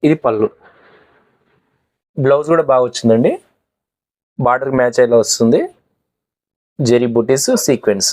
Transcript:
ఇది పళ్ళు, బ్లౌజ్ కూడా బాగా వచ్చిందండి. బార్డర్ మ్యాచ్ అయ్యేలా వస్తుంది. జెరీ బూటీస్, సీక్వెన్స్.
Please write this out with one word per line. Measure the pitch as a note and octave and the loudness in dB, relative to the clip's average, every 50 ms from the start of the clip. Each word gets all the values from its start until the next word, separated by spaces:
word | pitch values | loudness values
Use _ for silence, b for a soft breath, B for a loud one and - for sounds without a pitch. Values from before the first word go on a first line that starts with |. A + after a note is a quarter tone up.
| - D3 | 2 0
ఇది | D#3 D#3+ _ | 0 0 _
పళ్ళు, | C3 A2 G#2+ G#2+ G#2+ _ _ b b b b b b b b b b b b b b b b _ _ _ _ _ _ _ _ _ _ _ _ _ _ _ - C3+ | -4 -2 -2 -2 -4 _ _ b b b b b b b b b b b b b b b b _ _ _ _ _ _ _ _ _ _ _ _ _ _ _ -4 0
బ్లౌజ్ | C3 C#3 C#3+ D3+ D3+ E3 | 2 2 2 2 0 0
కూడా | E3 D#3 C#3 | 0 2 2
బాగా | C3+ B2+ B2+ A#2+ | 2 0 0 0
వచ్చిందండి. | A#2 - - A#2 A2+ A2+ B2 F3 E4 F#4+ _ _ _ _ _ _ _ _ _ _ _ _ _ _ _ _ _ _ _ - C3+ B2 | -4 -4 0 2 2 4 2 0 -2 -4 _ _ _ _ _ _ _ _ _ _ _ _ _ _ _ _ _ _ _ -4 -2 -2
బార్డర్ | B2 B2+ C3+ C3+ C3 C3 | 0 -2 -2 -4 -2 0
మ్యాచ్ | B2 B2 A#2 - | -2 0 2 0
అయ్యేలా | B2+ A#2 A#2+ A#2 A2 | 0 2 4 2 2
వస్తుంది. | - - - A#2+ A2+ B2+ F3 E4+ G4 - _ _ _ _ _ _ _ _ _ _ _ _ _ _ _ _ _ _ _ _ _ C#3+ A#2 | 0 -2 -2 0 2 2 0 0 -4 -10 _ _ _ _ _ _ _ _ _ _ _ _ _ _ _ _ _ _ _ _ _ -2 0
జెరీ | A#2+ A#2+ B2 B2 A#2 A#2+ | 2 2 0 0 -2 -2
బూటీస్, | A2+ A2+ C3+ C3+ - - C4 A#3+ - - | 0 0 -2 -2 0 -2 -2 -2 0 -2
సీక్వెన్స్. | C#3 A2 - - G#2 G2 F#2 - | -2 -2 0 -2 -2 -2 -2 -6